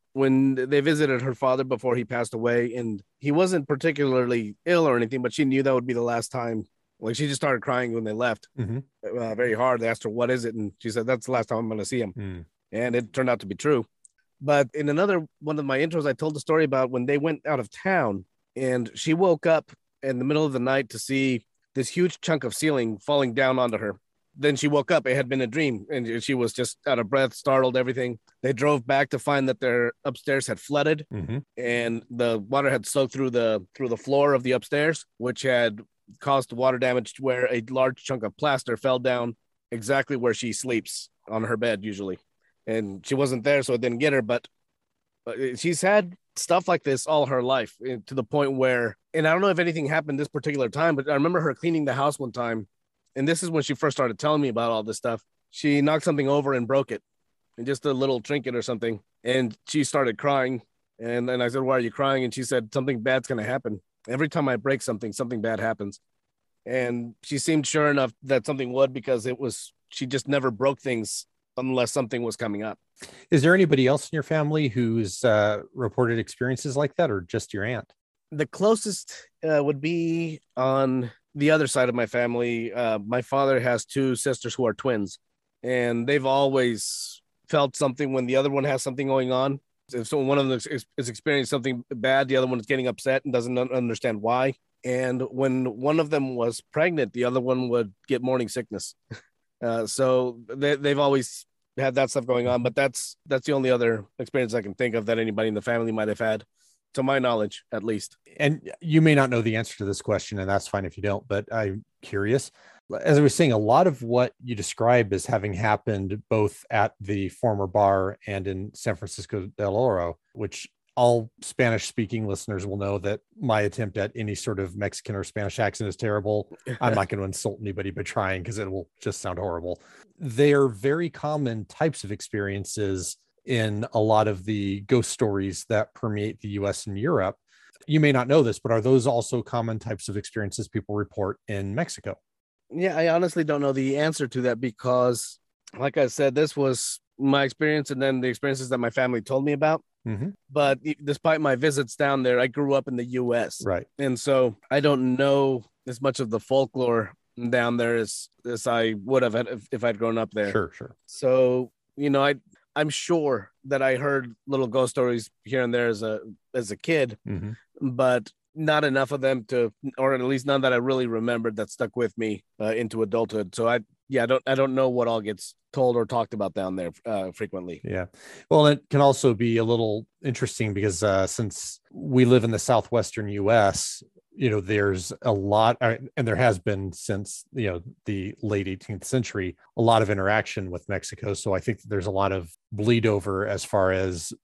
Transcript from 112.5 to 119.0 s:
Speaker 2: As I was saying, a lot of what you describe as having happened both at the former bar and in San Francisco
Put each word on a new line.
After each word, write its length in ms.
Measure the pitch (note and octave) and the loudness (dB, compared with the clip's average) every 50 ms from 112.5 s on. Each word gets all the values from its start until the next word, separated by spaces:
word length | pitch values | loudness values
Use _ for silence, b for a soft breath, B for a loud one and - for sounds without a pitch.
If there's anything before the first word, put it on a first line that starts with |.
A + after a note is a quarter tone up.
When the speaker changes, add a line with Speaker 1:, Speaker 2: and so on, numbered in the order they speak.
| b b b b b b _ - - - - | b b b b b b _ -12 -10 -2 2
Speaker 2:
As 160 | D#3+ D3 D3 | 4 6 6
I 20 | |
was 140 | D3 C3+ - | 6 6 6
saying, 160 | - E3+ C#3 | 4 4 4
a 60 | A#2+ G#2+ | 4 4
lot 260 | G#2+ G#2+ A#2+ D#3 F#3 | 4 4 6 6 6
of 160 | F#3 C#3 A#2+ | 4 2 0
what 320 | B2 A#2 A#2+ B2 B2 - - _ B2+ | -2 0 2 2 2 2 0 _ -10
you 120 | B2 A#2 | -8 -6
describe 580 | G#2 G2 - - - A2 A#2+ B2 B2 A2+ G2 G2 | -6 -6 -8 -4 0 4 6 6 6 4 4 0
as 140 | F2+ - - | -2 0 0
having 260 | A#2+ G#2 F#2+ G#2 F#2+ | -2 -2 0 -2 -4
happened 720 | F2+ G#2+ G#2+ G#2 G#2 - A#2 G#2+ G2 G2 F#2 G#2 G#2+ - _ | -2 0 2 0 0 0 -2 -2 -2 -2 -4 -4 -6 -4 _
both 380 | A2 A2 G#2+ G2+ - - - - | 2 2 2 0 -2 -6 -8 -2
at 240 | - G#2+ G#2 A2 - - | 0 2 2 0 -2 -6
the 300 | G2+ G2 G#2 G2 G2 F#2 | -6 -4 -4 -2 -2 -4
former 380 | - - - A#2 G#2+ G2+ G2 F2+ | -4 -4 -2 -2 0 0 -2 0
bar 500 | F#2 G#2 G2+ G2 G2 F#2+ F#2+ F#2+ - - - | 2 4 4 4 4 4 2 -2 -4 -8 -8
and 220 | G#2+ G2+ G2 F#2 G2 | -8 -6 -6 -4 -6
in 240 | F#2+ F#2+ G2 G#2+ - | -6 -6 -8 -10 -12
San 220 | - - B2 F#2+ | -8 -6 -6 -6
Francisco 500 | - | -4